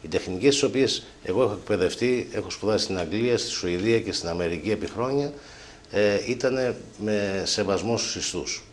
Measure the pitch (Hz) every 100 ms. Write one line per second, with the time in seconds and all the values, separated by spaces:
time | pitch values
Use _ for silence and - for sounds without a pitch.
0 | 82 - - 92 131 139 135 120 127 -
1 | - - - 95 120 98 - 101 90 -
2 | 123 123 - 104 92 - 101 104 - 92
3 | 82 104 123 117 - - 90 87 107 113
4 | 95 85 85 85 85 85 104 107 - 98
5 | 127 139 143 147 - - - - - 98
6 | 104 101 101 123 131 131 123 107 - -
7 | 107 104 101 95 87 - 98 95 101 113
8 | - 92 - 90 67 - -